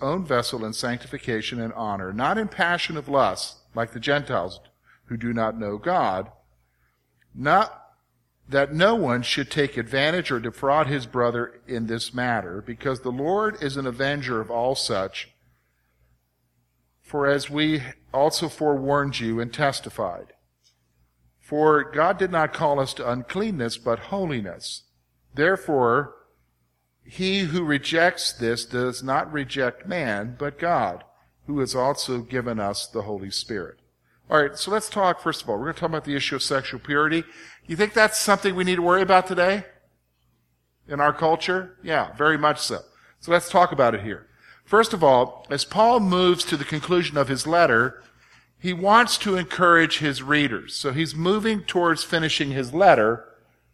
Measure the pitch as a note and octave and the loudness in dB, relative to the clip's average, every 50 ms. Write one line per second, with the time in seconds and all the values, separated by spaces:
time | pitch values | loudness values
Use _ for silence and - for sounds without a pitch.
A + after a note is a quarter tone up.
0 | C3+ C#3 D#3+ F#3+ F#3 D3+ C3 A#2+ A#2 - - A#2+ A2 A2 A2 - - A#2+ A#2+ A#2+ | -4 -4 -4 -4 -2 -2 0 0 0 -2 -4 -6 -8 -8 -8 -6 -6 -6 -6 -8
1 | - - - C3+ - - A#2 A2 G#2+ - B2+ A#2 A2+ A2+ - A2+ A2+ G#2+ G2+ F#2+ | -10 -12 -14 -10 -6 -4 -4 -4 -4 -6 -6 -6 -8 -8 -8 -8 -6 -6 -6 -6
2 | F#2 F#2 G2 A2 B2+ D3+ G3 A3 A3 - - - F#3 E3+ F3 E3+ - - E3 D3+ | -6 -8 -6 -4 -2 -2 -2 -2 -4 -6 -4 -2 -2 0 0 -2 -4 -6 -6 -8
3 | C3 C#3 C#3 C#3 B2 G2 F#2 - - - - - _ _ - A2+ A#2 - - A#2+ | -4 0 2 2 2 2 0 -2 -8 -12 -14 -16 _ _ -6 -6 -6 -6 -8 -6
4 | A2 C#3+ C#3+ D3 C#3 B2 B2+ G2 F2 F#2+ - - - _ _ _ _ _ _ _ | -2 -2 0 0 -2 -2 -4 -4 -4 -6 -8 -14 -20 _ _ _ _ _ _ _
5 | _ - A#2+ A2+ A#2+ A#2+ A#2 A#2 A2+ A2 A2 A2+ G#2+ G2+ G2+ G#2+ - E3+ F3+ F3+ | _ -12 -10 -8 -6 -4 -2 -2 -2 -2 -4 -4 -6 -8 -8 -6 -4 -2 0 2
6 | C#3 G#2 F#2 F#2 G2 - - _ _ _ _ _ _ _ _ _ _ _ _ _ | 2 0 0 -2 -6 -8 -14 _ _ _ _ _ _ _ _ _ _ _ _ _
7 | _ _ _ _ _ _ - - B2+ D3 E3+ G3 A3 - - - - _ _ _ | _ _ _ _ _ _ -12 -6 0 2 4 4 2 0 -4 -12 -20 _ _ _
8 | _ _ _ _ _ _ _ _ _ - C3+ C#3 C#3+ C#3+ D3+ D#3+ F3+ G#3 A#3 A3+ | _ _ _ _ _ _ _ _ _ -2 0 0 0 0 2 2 4 4 4 4
9 | F3 C3 A#2+ B2 B2 - - - C3+ - - D#3+ C#3+ C#3 - B2 A2+ A2+ - C3+ | 2 0 0 0 -2 -2 -4 -4 -4 -2 0 0 0 0 -2 -4 -6 -2 0 0
10 | C#3+ D3+ E3+ F#3 D#3+ - C#3 A#2 A2+ A#2 - - - C3+ C#3 D#3 D#3 C3 D3 C#3 | 2 2 0 0 -2 -2 -4 -4 -4 -6 -6 -2 0 2 2 2 2 0 -2 -4
11 | B2 A#2 - B2 A#2+ A#2+ A#2 A#2 A#2+ - - - _ - B2+ A#2 A2+ A2 A2+ A#2 | -6 -4 -2 0 0 0 0 -2 -4 -6 -8 -14 _ -8 -6 -4 -4 -4 -4 -6
12 | - - B2 B2 B2 B2 A#2+ G#2+ F#2+ F2 F2 G2+ G#2 - A#2 - - C#3 C3 B2 | -6 -6 -6 -4 -2 -2 -2 -2 -4 -6 -10 -12 -10 -12 -10 -6 -4 -4 -4 -4
13 | - B2+ B2 B2+ C#3+ D#3+ F#3+ G#3 G#3+ G#3+ G#3+ - D3+ C#3 C3 C#3 C3+ B2+ A#2+ A#2 | -6 -6 -6 -4 -2 -2 0 0 0 -2 -4 -4 -6 -6 -6 -6 -6 -6 -4 -2
14 | C3+ C#3 D3 D3 C3+ B2+ A#2+ A2 A2 F#2+ A#2 A#2 A#2+ C3 C3+ - - - A#2 F#2+ | -2 -2 -2 -4 -4 -4 -4 -4 -4 -4 -4 -2 -2 -2 -2 -2 -4 -2 -2 -2
15 | F#2+ F#2+ - - - - _ _ _ _ _ _ _ _ _ _ _ _ _ _ | -4 -4 -6 -10 -14 -16 _ _ _ _ _ _ _ _ _ _ _ _ _ _
16 | _ _ _ _ _ _ _ _ _ _ _ _ _ _ _ _ _ _ _ _ | _ _ _ _ _ _ _ _ _ _ _ _ _ _ _ _ _ _ _ _
17 | _ - - D3 C#3+ C#3+ C#3+ C#3+ C3+ - C#3+ D3 D#3 D#3 D#3 D3 C3 B2+ - _ | _ -8 -4 0 0 2 2 0 -2 -4 -4 -2 0 0 0 -2 -4 -8 -14 _
18 | _ _ - C3+ C#3+ D#3 D#3 - E3+ D3+ - - D#3 D3+ D3 C3+ C3+ C3+ C#3+ C#3+ | _ _ -2 0 0 0 0 -2 -4 -4 -4 -2 0 0 0 0 0 0 2 2
19 | C#3 C#3 C3 - A#2 A2+ A2+ A#2 A#2 A#2 - - D3+ C#3 B2+ - - A2 - - | 0 0 -4 -4 -4 -2 -2 -2 -4 -6 -4 -2 0 0 0 -2 -8 -10 -8 -6
20 | G#2+ F#2 F2 F#2 F#2+ - _ _ _ _ _ _ _ _ _ _ _ _ _ _ | -6 -6 -6 -8 -14 -18 _ _ _ _ _ _ _ _ _ _ _ _ _ _
21 | _ _ _ _ _ _ _ _ _ - D3 D3 D3+ D#3 D3+ D3 C3+ - - C#3+ | _ _ _ _ _ _ _ _ _ -4 0 4 6 6 6 4 2 0 0 2
22 | D#3+ F3+ G3+ F3+ F#3+ F3+ F3+ E3 D#3 D3 - - D#3+ D3 C#3+ C#3 C3+ B2+ - - | 2 2 2 0 -2 0 0 0 0 0 0 -2 0 0 0 0 -2 -2 -4 -6
23 | C3 B2 A#2+ B2+ B2 - - F#3 G#3+ A3+ G3 C#3+ A#2+ A#2 - - - B2+ A#2 A2+ | -4 -4 -4 -4 -6 -6 -4 -4 -4 -2 -2 -4 -4 -4 -6 -4 -2 -2 -2 -2
24 | - - G3 G3+ F#3+ E3 C#3+ A#2 G2+ F2+ E2 - - - - - - _ _ _ | -4 -6 -4 -4 -4 -4 -4 -4 -6 -8 -10 -12 -12 -14 -14 -14 -16 _ _ _
25 | _ _ _ _ _ _ - C3+ D3+ F3 F#3+ F#3 - - D#3 C3+ B2 A#2 A#2 C3+ | _ _ _ _ _ _ -2 2 2 2 2 0 0 0 2 4 4 4 4 2
26 | C#3+ - - - _ _ _ _ _ _ _ _ _ _ _ _ _ _ _ _ | 0 -2 -8 -20 _ _ _ _ _ _ _ _ _ _ _ _ _ _ _ _
27 | _ - - - F#3 F#3+ F#3+ G3 F#3+ D#3 D3+ F#3 F3 D3+ D3 C#3 - - D#3+ E3 | _ -16 -8 -4 -2 0 0 0 0 -2 -2 -2 0 0 0 0 0 0 2 4
28 | E3 F3+ F3 - - - - - A#2 A2+ A#2+ A#2+ - - - B2 B2 B2+ B2 B2 | 4 4 2 0 -4 -6 -6 -2 -2 -2 -2 -2 -4 -6 -4 -2 -2 -2 -4 -6
29 | C3 C3+ C3 D#3 - D#3+ D3+ D3 C#3 B2 - C#3 C3 A#2+ - - - F#3+ F3+ F3 | -4 -2 -2 -2 -2 -2 -6 -6 -6 -6 -4 -2 -2 -2 -4 -6 -8 -8 -6 -4
30 | D3 A#2+ G#2 G2+ G#2 A#2 B2 B2 C#3+ C#3+ C#3+ - E3 E3+ F3 C#3+ A2+ F#2+ F2 F2 | -2 -2 -4 -4 -6 -8 -8 -8 -8 -8 -6 -4 -2 0 2 2 0 -2 -4 -8
31 | - _ _ _ _ _ _ _ _ - D3 C#3+ C3 A#2+ - C3 B2 C3+ C#3+ - | -14 _ _ _ _ _ _ _ _ -6 -4 -2 -2 -2 0 0 0 0 0 -2
32 | - - B2+ A#2+ A#2+ A#2+ B2+ B2+ A#2 A#2+ A#2 A2 G2+ G2+ G2+ - - - - A2+ | -4 -4 -4 -6 -6 -4 -6 -4 -4 -4 -4 -2 -2 -4 -4 -6 -8 -8 -6 -6
33 | G2+ G#2+ G#2 G2 G2 G2 - - - - A#2 G2 E2+ D#2 - _ _ _ _ _ | -6 -6 -6 -8 -8 -8 -8 -8 -8 -6 -6 -6 -8 -8 -12 _ _ _ _ _
34 | _ _ _ _ _ - - D3+ C#3+ C#3 C#3 - - F#3+ G3+ G#3+ G3+ - - G#3 | _ _ _ _ _ 0 2 2 2 2 -2 -6 -4 -2 -2 -2 -2 -4 -2 0
35 | F#3+ F3+ E3+ - - E3 D3+ - - B2 G#2+ G2+ B2+ D#3 D#3+ - E3+ E3 D#3+ D#3 | 2 2 0 0 -2 -6 -6 -4 -4 -4 -4 -4 -4 -6 -6 -4 -4 -4 -4 -4
36 | D3 C#3+ C#3+ C#3 C3 - C#3+ C3 - - C#3+ C3+ B2+ - - A#2+ - - D3 D3 | -4 -4 -4 -4 -4 -4 -4 -4 -2 -2 -2 -2 -2 -4 -10 -10 -6 -2 0 2
37 | D3+ D#3 D#3+ E3 D#3+ - - - - - - - _ - E3 D#3+ G#3 G#3 - A#3 | 2 2 0 -2 -4 -6 -12 -20 -20 -20 -20 -18 _ -6 -2 -2 -2 0 4 4
38 | G#3+ G#3+ - - - G#3+ G3+ G3 - G3+ F#3 F3+ F3+ F3+ F#3 F3 E3+ F3 F3 F#3+ | 4 4 4 2 2 2 2 2 2 0 0 0 0 0 0 2 4 4 4 4
39 | F#3+ F#3 F#3+ F#3 F#3 F#3 F#3 F3+ F3 F#3 G3 G#3 F#3+ - - _ _ _ _ _ | 6 6 6 6 4 4 0 0 2 2 0 -2 -4 -10 -18 _ _ _ _ _
40 | _ _ _ _ _ _ _ _ _ _ _ _ _ _ _ _ _ - C#3+ C#3+ | _ _ _ _ _ _ _ _ _ _ _ _ _ _ _ _ _ -8 -2 2
41 | D3 D3 D3 - E3 D#3+ E3 D#3+ - - F3+ F#3 F#3 - - _ - E3+ D#3+ C#3+ | 2 2 2 2 2 2 2 2 0 -2 -2 -2 -4 -6 -14 _ -6 -2 0 0
42 | G#2+ G2 - - D3 D#3 D#3 D3 D3 D3+ D3 - - - A#2 - - _ _ _ | 0 -2 -2 0 2 2 4 4 4 2 2 0 -2 -6 -6 -8 -10 _ _ _
43 | _ _ _ _ - - E3+ F3 - - - F#3 F3 F3 E3 C#3 C3 A#2 A2+ G2+ | _ _ _ _ -2 2 2 2 2 2 4 4 4 4 4 4 4 4 2 0
44 | G2 A2 F#2+ - - _ _ _ - - - _ _ - G3+ G#3+ A3+ A3 A#3 F3+ | -4 -6 -8 -10 -12 _ _ _ -20 -20 -20 _ _ 2 4 4 4 2 2 2
45 | D#3+ C#3 C3 B2 B2+ B2 - - - - C#3+ C#3 - - - F#3+ A3 A#3 B3 B3+ | 4 6 6 6 4 2 -2 -10 -10 -6 -6 -6 -4 -2 2 4 4 6 4 4
46 | G#3 F#3 F3+ F3+ F#3 F3+ F3+ E3+ - - E3 C#3+ C#3 - D#3 D3+ - - F3+ F3+ | 4 2 2 4 4 4 4 2 0 -2 -4 -4 -4 -4 -6 -6 -2 0 0 0
47 | E3 D3 D3 D3 C#3 B2 C#3 B2 - D#3 E3 F3 E3+ C#3+ A#2+ A2+ A#2+ C3 - - | 0 0 0 0 0 0 0 -4 -2 2 4 6 6 6 6 6 4 2 0 -8
48 | - _ _ _ _ _ _ _ _ _ _ _ - F3+ F3+ E3+ F#3 G3+ G#3 A#3 | -18 _ _ _ _ _ _ _ _ _ _ _ -6 -4 -4 0 4 6 6 6
49 | A#3+ A3 - - - G#3 F#3+ F#3 F3 - - - F3+ F3 E3+ E3 E3 D#3 - - | 6 4 2 -2 0 0 0 0 -2 -2 0 4 6 8 8 8 6 4 2 0
50 | D3 D3+ C3+ B2 C3 C3+ D3 D3 D3 C3+ A2+ F2+ - - - - - C#3+ A#2+ D3+ | -2 -2 -2 -4 -2 0 2 2 2 2 0 -4 -6 -8 -8 -6 -4 -2 -2 -2
51 | E3 D3 D3 D#3 E3 F3+ G3+ G#3+ G#3 A3+ A3 G#3 - - - F3+ F3 E3+ D#3+ D3 | -2 -2 -2 -2 0 2 2 2 0 0 -2 -2 -4 -2 0 2 4 4 2 2
52 | - - - E3 D#3+ D#3 - - D#3 C#3 C3+ C#3 C3 B2 C3+ E3+ G3 F#3 D3+ A#2+ | 0 -2 0 0 0 0 0 0 -2 -2 -2 -2 -4 -2 0 4 6 8 8 8
53 | G#2+ A2 A#2 - - - - _ _ _ _ _ _ _ | 6 4 2 0 -4 -14 -20 _ _ _ _ _ _ _